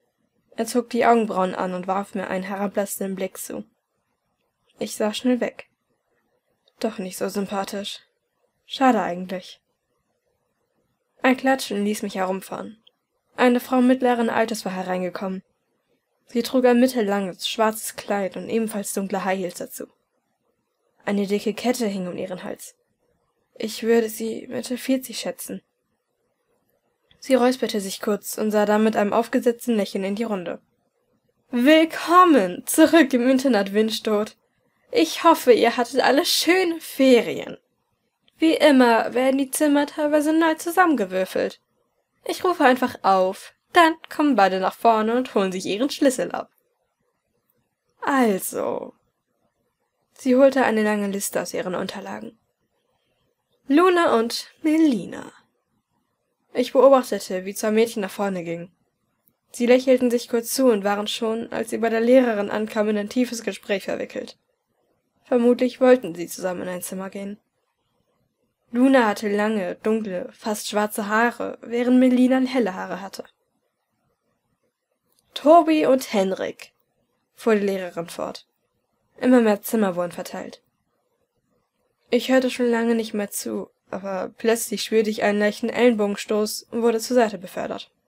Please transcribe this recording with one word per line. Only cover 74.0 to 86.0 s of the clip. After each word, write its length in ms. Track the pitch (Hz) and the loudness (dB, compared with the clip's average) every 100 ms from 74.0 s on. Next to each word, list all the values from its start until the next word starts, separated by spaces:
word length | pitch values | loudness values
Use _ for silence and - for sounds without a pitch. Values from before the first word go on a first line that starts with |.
| _ _ _ _ _ _ _ _ _ _ _ _ _ | _ _ _ _ _ _ _ _ _ _ _ _ _
„Tobi 520 | - 277 339 320 311 - | -2 6 6 6 2 2
und 260 | 262 - | 0 0
Henrik“, 640 | 208 190 185 - - - _ _ _ _ _ _ | -2 0 -2 -8 -10 -20 _ _ _ _ _ _
fuhr 220 | _ 240 214 | _ 0 0
die 100 | 202 | 0
Lehrerin 440 | 190 180 175 170 | -4 -8 -10 -10
fort. 360 | - - - - _ _ _ _ _ _ - | -8 -10 -10 -20 _ _ _ _ _ _ -2
Immer 220 | 254 254 | 4 4
mehr 220 | 220 208 | 4 0
Zimmer 340 | - 226 196 175 | -2 -2 0 -2
wurden 160 | 175 | -6
verteilt. 500 | 170 180 185 - - _ _ _ _ _ _ _ _ _ _ _ _ _ _ _ | -8 -12 -12 -14 -18 _ _ _ _ _ _ _ _ _ _ _ _ _ _ _
Ich 200 | 240 233 | -2 2
hörte 200 | 262 254 | 2 2
schon 200 | - 247 | 0 0
lange 260 | 233 233 226 | 0 0 0
nicht 180 | 220 | -2
mehr 160 | 214 202 | -6 -6
zu, 400 | - 226 208 - _ _ | -8 -8 -8 -10 _ _
aber 440 | 196 196 190 - - | -12 -8 -8 -8 -2
plötzlich 460 | 220 233 - 202 | 0 0 -2 -8
spürte 260 | - 220 214 | 0 0 0
ich 140 | 214 | 0
einen 160 | 208 208 | 0 2
leichten 300 | 208 208 226 | 0 -2 -6
Ellenbogenstoß 960 | - 247 214 | 2 2 4